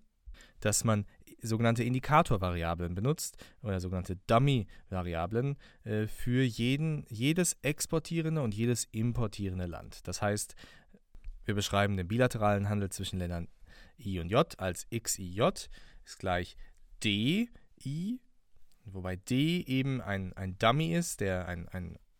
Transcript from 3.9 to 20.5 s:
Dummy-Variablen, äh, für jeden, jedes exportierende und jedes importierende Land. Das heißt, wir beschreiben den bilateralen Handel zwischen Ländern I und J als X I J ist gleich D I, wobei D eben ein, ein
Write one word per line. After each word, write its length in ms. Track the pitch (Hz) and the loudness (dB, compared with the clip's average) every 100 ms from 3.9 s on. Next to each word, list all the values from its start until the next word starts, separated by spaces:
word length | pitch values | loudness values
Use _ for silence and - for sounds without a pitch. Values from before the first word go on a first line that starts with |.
| 92 87 92 - | -4 -4 -4 4
Dummy-Variablen, 1300 | 117 143 131 101 - - 92 87 82 85 101 139 139 - - | 6 6 4 0 -8 -6 -4 -2 -2 0 0 -2 -4 -10 -14
äh, 240 | 113 107 107 | -4 -2 -2
für 340 | - - 123 | -2 0 2
jeden, 640 | 131 113 117 139 160 147 - | 2 2 2 2 0 -2 -6
jedes 500 | 107 131 170 175 - | -2 2 2 2 0
exportierende 800 | 139 151 - 160 - 165 160 160 | -2 -2 -2 -2 -2 -2 -2 0
und 120 | 120 | -2
jedes 320 | 101 117 117 - | 0 2 0 -2
importierende 800 | 110 120 117 110 - 98 92 87 | -2 0 0 -2 -2 -4 -4 -4
Land. 420 | 82 - - - | -6 -12 -12 -8
Das 120 | 87 | -2
heißt, 360 | 104 104 - - - - - - _ - - - | 0 0 -4 -12 -20 -20 -20 -20 _ -14 -12 -8
wir 100 | - | -2
beschreiben 420 | 104 95 98 101 98 | 0 2 4 4 2
den 120 | 87 | 0
bilateralen 600 | 117 127 117 104 101 101 | 4 2 4 4 4 2
Handel 220 | 104 98 | 0 -2
zwischen 300 | - 98 92 | -4 -6 -4
Ländern 260 | 87 87 87 - - - - - | -2 -4 -6 -12 -20 -20 -20 -12
I 180 | 101 92 | -4 -4
und 120 | 85 | 2
J 280 | 113 165 - | 2 2 0
als 280 | 95 87 - | -4 -4 -4
X 280 | 117 - - | -6 -4 -4
I 120 | 92 | -4
J 380 | 95 147 - - - - - | 2 2 2 -8 -16 -18 -20
ist 140 | - - | -20 -6
gleich 380 | 95 90 90 - - - - - | 0 0 0 -8 -18 -18 -20 -2
D 440 | 110 101 117 196 240 - - - | 0 2 2 2 0 -6 -20 -12
I, 360 | 131 151 190 247 - _ _ - - - | -8 -6 -4 -6 -10 _ _ -20 -20 -20
wobei 300 | 104 95 92 | -14 -8 -6
D 460 | 92 - 127 151 175 | -6 0 2 2 0
eben 400 | 170 131 135 131 | 0 -2 0 -2
ein, 320 | 101 98 92 | -2 -4 -4
ein 260 | - 92 | -6 -8